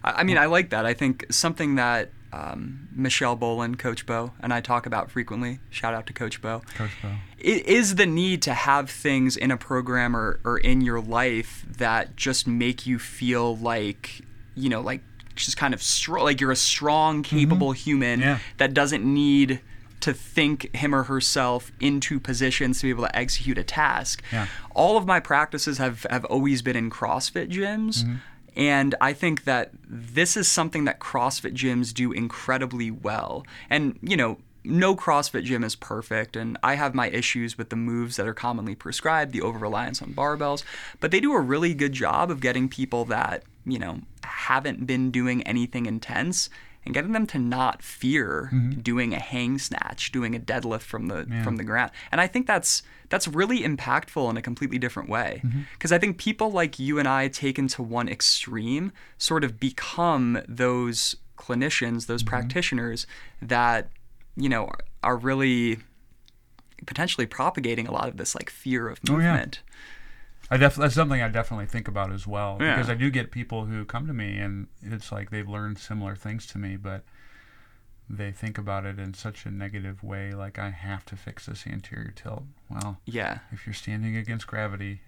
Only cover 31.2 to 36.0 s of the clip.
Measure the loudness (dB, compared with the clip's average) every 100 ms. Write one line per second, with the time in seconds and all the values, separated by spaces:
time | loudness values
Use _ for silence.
31.2 | 0 0 -6 -2 0 2 0 0 -2 0
32.2 | -4 -4 -2 -2 -2 -4 -4 -4 -4 -4
33.2 | -4 -8 -12 -18 -2 0 0 -2 0 2
34.2 | 2 0 -12 -14 0 4 6 4 4 2
35.2 | 2 -4 -2 -2 -2 -4 -6 -8